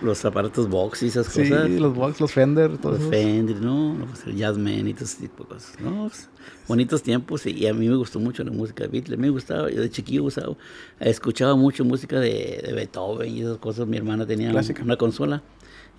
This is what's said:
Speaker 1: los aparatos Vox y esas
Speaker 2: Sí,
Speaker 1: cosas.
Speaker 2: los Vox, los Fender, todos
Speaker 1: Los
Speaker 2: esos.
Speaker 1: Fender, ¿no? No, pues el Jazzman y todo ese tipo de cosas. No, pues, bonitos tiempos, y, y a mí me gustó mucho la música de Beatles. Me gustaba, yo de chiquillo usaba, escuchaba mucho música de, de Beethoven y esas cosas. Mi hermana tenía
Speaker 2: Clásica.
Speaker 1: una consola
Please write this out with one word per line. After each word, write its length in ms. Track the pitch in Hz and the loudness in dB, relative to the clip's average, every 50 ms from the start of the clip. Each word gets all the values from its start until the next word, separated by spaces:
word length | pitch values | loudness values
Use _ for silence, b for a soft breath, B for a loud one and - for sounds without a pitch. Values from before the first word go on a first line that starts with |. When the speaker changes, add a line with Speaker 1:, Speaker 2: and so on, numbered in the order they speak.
Speaker 1:
los 220 | - 113 101 - - | 0 0 0 2 0
aparatos 440 | 107 98 98 101 107 - 123 117 98 | 0 0 0 -2 0 0 0 0 2
Vox 340 | 95 92 95 107 - - 123 | 2 2 2 0 0 -2 -2
y 40 | |
esas 200 | 120 107 123 113 | 0 0 0 0
Speaker 2:
Sí, 160 | - - 151 143 143 | 0 2 2 4 4
Speaker 1:
cosas. 200 | 139 151 156 165 | 4 4 4 4
Speaker 2:
los 240 | 180 175 156 143 123 | 4 4 4 2 2
Vox, 260 | 123 131 147 147 - | 2 0 0 0 0
los 120 | 151 143 | 0 2
Fender, 460 | - 135 131 143 147 160 160 156 151 | 4 4 6 6 6 4 4 4 2
todos 220 | 139 143 147 110 101 | -2 -2 -2 0 0
Speaker 1:
Los 20 | |
Speaker 2:
esos. 100 | - 95 | 0 2
Speaker 1:
Fender, 500 | 104 107 107 107 107 110 113 110 107 101 | 2 4 4 4 4 2 2 0 0 0
¿no? 320 | 113 123 135 147 156 151 - | 0 0 2 2 0 0 -2
No, 120 | - 123 | -4 -6
pues 200 | 127 127 - - | -8 -10 -12 -10
el 100 | 113 104 | -6 -4
Jazzman 520 | 98 107 107 104 104 104 104 104 104 104 | -2 -2 0 0 0 0 0 0 0 0
y 60 | 104 101 | -2 -4
todo 120 | - - | -4 -8
ese 160 | 110 - - | -10 -8 -10
tipo 220 | - - - - - | -12 -14 -14 -16 -18
de 60 | - | -16
cosas. 300 | - - - - - - | -18 -18 -18 -18 -14 -8
No, 280 | - - 185 208 214 | -6 -6 -4 -4 -4
pues, 220 | - - - - - B B B B B B B | -6 -8 -12 -16 -20 B B B B B B B
bonitos 360 | - 117 120 127 123 160 143 - | 0 2 2 2 2 0 0 0
tiempos, 420 | 135 135 127 127 - 156 147 - | 0 0 0 -2 -4 -6 -6 -4
y, 60 | - | -6
y 160 | - 156 104 | -2 0 0
a 60 | 107 110 | 0 2
mí 140 | 113 113 | 2 2
me 80 | 117 127 | 2 2
gustó 240 | 131 117 - - 104 | 2 0 -2 -4 -2
mucho 240 | 110 123 123 - - | -2 -2 -4 -4 -6
la 80 | 113 | -6
música 320 | 110 110 113 110 110 - - | -4 -4 -6 -6 -6 -6 -6
de 40 | - | -4
Beatles. 300 | - 123 - - 117 113 | -4 -4 -4 -4 -2 0
Me 100 | 131 147 | 0 2
gustaba, 400 | 139 127 - - 160 156 156 - | 0 0 -2 -4 -4 -2 -2 -2
yo 120 | - 113 | 0 0
de 80 | 113 120 | -2 -2
chiquillo 340 | - - 104 - 127 143 143 | -4 -6 -4 -2 -2 0 0
usaba, 320 | 139 - - - - 147 B B B B B B B B - | -2 -2 -4 -6 -6 -8 B B B B B B B B 0
escuchaba 560 | - 113 113 - - 120 113 - 127 135 143 | 2 2 2 2 0 -2 0 2 4 4 6
mucho 300 | 131 135 139 131 - 131 | 6 6 6 4 2 2
música 340 | 123 131 131 - - - 135 | 2 2 0 -2 -2 0 0
de, 420 | 123 117 107 104 - - - - - | 2 2 0 0 -2 -4 -6 -6 -6
de 80 | - - | -4 -4
Beethoven 600 | 107 104 - - 95 92 101 110 117 117 117 113 | -4 -4 -6 -6 -6 -6 -4 -4 -4 -6 -6 -6
y 60 | 117 | -4
esas 160 | 117 117 113 | -4 -4 -6
cosas. 300 | 110 - 110 107 117 120 | -6 -6 -6 -4 -4 -4
Mi 100 | 110 117 | -2 -2
hermana 280 | 110 107 107 107 110 110 | -2 -2 -2 -2 -2 -2
tenía 260 | 107 113 107 113 113 | 0 0 0 0 2
Speaker 2:
Clásica. 320 | 113 - 110 110 - - 123 | 2 2 0 0 -2 -4 -2
Speaker 1:
una 140 | 120 120 | 0 2
consola 440 | - 120 113 113 - 143 147 147 147 - - - b b b b b b b b | 2 2 2 2 0 -2 -2 -2 -4 -6 -10 -20 b b b b b b b b